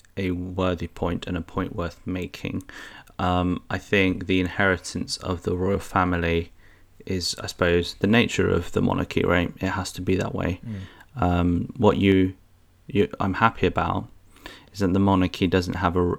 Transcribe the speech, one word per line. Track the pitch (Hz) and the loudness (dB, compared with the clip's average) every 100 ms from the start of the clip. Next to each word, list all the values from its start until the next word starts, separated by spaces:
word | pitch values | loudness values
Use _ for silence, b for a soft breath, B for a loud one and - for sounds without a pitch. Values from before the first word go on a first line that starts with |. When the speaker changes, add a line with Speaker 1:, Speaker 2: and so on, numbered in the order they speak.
| - - | -14 -6
Speaker 1:
a | 95 | -4
worthy | 90 92 92 92 90 87 | -4 -4 -2 0 0 -4
point | - 87 90 - | -4 -4 -4 -4
and | 87 | -6
a | |
point | 80 - 90 - | -6 -6 -6 -4
worth | 85 - - | -6 -8 -8
making. | 90 87 - - - - B B B B - | -6 -6 -8 -8 -8 -10 B B B B -4
Um, | 92 90 90 90 - | 0 2 0 -2 -4
I | 95 | -8
think | - 101 92 90 92 | 0 2 2 0 0
the | 92 | 0
inheritance | 90 - 98 87 - - - - | 0 0 2 2 -2 -8 -6 -6
of | - 87 | -6 -4
the | - 90 | -2 -2
royal | 92 98 | 0 -2
family | - 95 90 87 85 85 85 - b b b - - | 0 0 2 2 0 0 -2 -10 b b b -14 -6
is, | 92 87 - | -4 -4 -6
I | - | -6
suppose, | - 87 87 85 - | 0 2 2 0 -2
the | 101 | 2
nature | 117 98 - 92 | 4 2 2 2
of | 92 87 | 2 0
the | 98 | 0
monarchy, | 98 - - - | 0 0 -2 0
right? | - 87 82 - | 2 2 0 -2
It | 92 | -4
has | 95 95 | -4 -6
to | - | -6
be | 92 92 | -2 0
that | - 95 | 0 -2
way. | 85 92 117 | -4 -4 -6
Speaker 2:
Mm. | 101 95 - - 131 | -10 -12 -18 -14 -2
Speaker 1:
Um, | 90 87 87 85 - - | 0 2 2 2 -2 0
what | 104 - | 2 4
you, | 98 95 92 - _ _ _ _ - | 4 4 4 -2 _ _ _ _ -4
you, | 101 104 - | 0 0 0
I'm | 101 95 | -2 2
happy | 113 - 90 | 2 2 0
about | - 85 95 107 - - B B B B | 2 0 -2 -6 -14 -20 B B B B
is | 98 | -2
that | 95 | 2
the | 95 | 4
monarchy | 98 95 90 - 92 | 4 4 2 0 2
doesn't | 92 90 85 | 2 0 0
have | 90 87 | 0 2
a, | 87 | 0